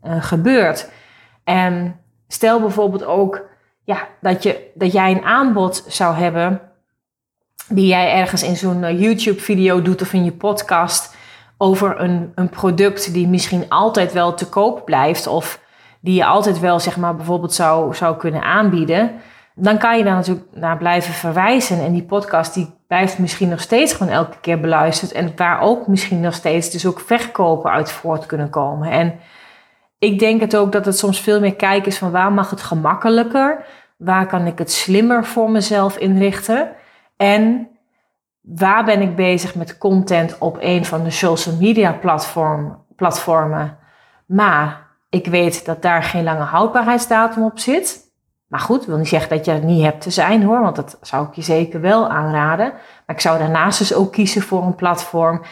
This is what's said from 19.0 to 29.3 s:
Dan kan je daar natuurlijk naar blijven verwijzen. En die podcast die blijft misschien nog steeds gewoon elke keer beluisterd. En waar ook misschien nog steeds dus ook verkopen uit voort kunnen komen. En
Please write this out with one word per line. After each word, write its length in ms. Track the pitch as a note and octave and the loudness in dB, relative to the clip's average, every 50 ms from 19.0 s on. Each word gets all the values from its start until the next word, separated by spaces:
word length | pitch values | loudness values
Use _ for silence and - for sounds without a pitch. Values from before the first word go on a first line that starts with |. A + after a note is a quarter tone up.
| A3+ A#3 - - - - - - _ _ _ | 0 0 -4 -8 -18 -20 -20 -20 _ _ _
Dan 240 | - F#3 G3+ A3 G#3+ | 0 2 2 2 2
kan 200 | A#3+ A#3 A#3 A3+ | 2 2 2 2
je 60 | G#3 | 2
daar 100 | G3+ F#3 | 2 2
natuurlijk 320 | F#3 F3+ F#3 F3+ F3+ - - - | 0 0 -2 -4 -4 -8 -12 -10
naar 220 | - E3 E3 E3 | -6 -4 -4 -2
blijven 380 | D#3+ F3 F3 F3 F3 F3 F3 D#3+ | 0 0 0 0 0 0 -4 -6
verwijzen. 680 | - - E3 D#3+ F3+ F#3 A3 B3+ C4 B3+ - F#3 E3 | -6 -6 -2 0 0 2 2 2 0 0 0 -2 -2
En 120 | E3+ E3+ | 0 0
die 100 | F3 F3 | -2 -2
podcast 520 | F3 - G3+ G3+ G3+ - - D#3+ D#3+ - - | -2 -2 -4 -4 -2 0 -2 -2 -2 -2 -4
die 200 | F#3 E3+ - - _ _ | -6 -6 -6 -10 _ _
blijft 320 | - F3 F3+ F#3+ F#3+ F#3 - | -2 0 0 0 0 0 -2
misschien 300 | F3+ E3 - - G3 F3 | -4 -4 -2 -2 -2 -2
nog 120 | E3+ - | -2 -4
steeds 320 | - - A3+ B3 D#4 - | -2 0 2 2 2 2
gewoon 200 | - - G3 E3 | 0 -2 -2 0
elke 240 | - D#3 E3 - - - | 0 0 -2 -2 -6 -8
keer 200 | - E3+ E3+ D#3+ | -4 -4 -2 -2
beluisterd. 520 | D#3 E3 D#3+ D3+ D#3 E3 D#3+ - F#3+ - | 0 0 2 2 2 2 0 -2 -6 -6
En 200 | - - F3 E3 D#3+ | -6 -6 -6 -4 -2
waar 240 | - F3+ F3 F3 - | -2 0 0 0 2
ook 260 | - G#3 A#3+ A#3+ - | 2 2 2 0 0
misschien 340 | G3 G3 F#3+ - - F#3 E3+ | 0 0 0 0 -2 -2 -2
nog 140 | E3+ E3+ E3 | -2 -2 -4
steeds 360 | - - D#3+ D#3 E3+ E3 - | -4 -2 -2 0 0 -2 -4
dus 160 | - E3+ F#3 | -6 -4 -2
ook 140 | F#3 F3+ - | -2 -2 -4
verkopen 720 | - - A3+ A#3 A#3 - - - F#3 E3 D#3+ D#3 - - | -2 -2 -2 -2 -2 -4 -2 0 2 2 2 0 0 0
uit 220 | - D3+ D3+ - | 0 0 -2 -4
voort 340 | - - - E3 D#3+ D#3 D#3 | -8 -8 -6 -4 -4 -4 -4
kunnen 240 | - D#3+ D3 D3 D3 | -6 -6 -6 -6 -4
komen. 400 | - D3+ C#3 C#3+ D3 D3+ D3+ E3 | -4 -4 -4 -2 -4 -6 -4 -2
En 240 | - E3 E3 E3+ E3 - - - | 0 0 0 -2 -4 -8 -14 -20